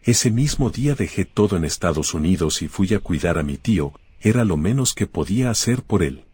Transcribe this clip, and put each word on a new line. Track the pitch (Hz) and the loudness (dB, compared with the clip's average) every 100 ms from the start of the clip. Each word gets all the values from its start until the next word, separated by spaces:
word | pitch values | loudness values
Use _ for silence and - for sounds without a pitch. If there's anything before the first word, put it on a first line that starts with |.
ese | - 117 127 | 2 2 2
mismo | 113 147 - 127 | 2 0 0 -2
día | 107 143 | 0 -2
dejé | 139 95 - | -2 -2 -2
todo | 90 - 104 95 | -4 2 2 2
en | |
Estados | 80 - 90 78 73 | -2 -2 -2 0 -2
Unidos | 85 78 92 80 - | -2 0 2 0 -2
y | 80 | -6
fui | - 95 | -2 0
a | 104 | 0
cuidar | - 82 87 82 | -2 -2 0 0
a | |
mi | 73 71 | -2 -4
tío, | - 98 71 - _ - | 0 0 0 -6 _ -2
era | 110 120 | 2 2
lo | 113 80 | 2 2
menos | 82 135 123 | 0 0 -2
que | - 104 | -2 -4
podía | - 76 107 127 | -2 -2 0 0
hacer | 110 - 123 | 0 0 -2
por | - 104 | 0 0
él. | 78 67 - | 0 -4 -18